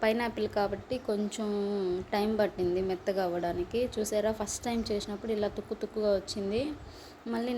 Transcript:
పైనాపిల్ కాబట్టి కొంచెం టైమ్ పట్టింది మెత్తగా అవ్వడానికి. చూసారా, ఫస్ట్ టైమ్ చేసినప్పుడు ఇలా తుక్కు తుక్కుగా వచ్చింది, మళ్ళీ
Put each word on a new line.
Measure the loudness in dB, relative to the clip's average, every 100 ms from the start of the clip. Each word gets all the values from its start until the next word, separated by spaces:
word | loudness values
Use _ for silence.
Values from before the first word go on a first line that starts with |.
పైనాపిల్ | 2 4 0 0 0 2
కాబట్టి | 0 0 -4 -4 0
కొంచెం | 0 0 0 0 0 2 2 2 0 0
టైమ్ | 2 2 4
పట్టింది | 2 2 2 2 0
మెత్తగా | 0 0 0 0
అవ్వడానికి. | 0 0 -2 -2 0 0 0
చూసారా, | 0 2 2 0
ఫస్ట్ | -2 -4 -2
టైమ్ | -2 0
చేసినప్పుడు | -2 -2 -4 -2 0
ఇలా | 0 -2
తుక్కు | -6 -6
తుక్కుగా | -4 0 4 2
వచ్చింది, | 0 -4 0 0 -2 -4 -12 -16 -18 -12 -4
మళ్ళీ | -2 0